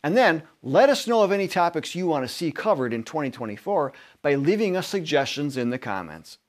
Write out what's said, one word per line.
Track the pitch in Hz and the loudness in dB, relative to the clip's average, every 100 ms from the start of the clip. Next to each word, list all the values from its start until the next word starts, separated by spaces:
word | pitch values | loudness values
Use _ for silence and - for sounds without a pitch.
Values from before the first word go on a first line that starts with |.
| 147 | 2
And | 214 | 4
then | 233 160 - _ | 4 2 -4 _
let | 139 156 277 | 2 6 6
us | 277 - | 4 2
know | 233 | 2
of | 196 | 4
any | 196 185 | 2 0
topics | 185 175 160 - 175 | 0 0 0 -6 -4
you | 180 | -2
want | 151 | -2
to | 123 | -2
see | - 165 | -4 -6
covered | - 220 170 123 | -4 0 0 0
in | 113 | -4
twenty | 113 160 139 | -6 -4 -6
twenty-four | - 113 104 185 196 139 - - _ | -6 -10 -8 -2 0 -2 -6 -20 _
by | 147 139 | 0 2
leaving | 139 208 214 180 | 2 2 2 -2
us | - | -2
suggestions | 196 160 147 135 143 147 127 | -4 0 0 0 -4 -4 -2
in | 120 | -2
the | 127 | -4
comments. | 127 98 85 78 78 - | -4 -6 -6 -14 -18 -20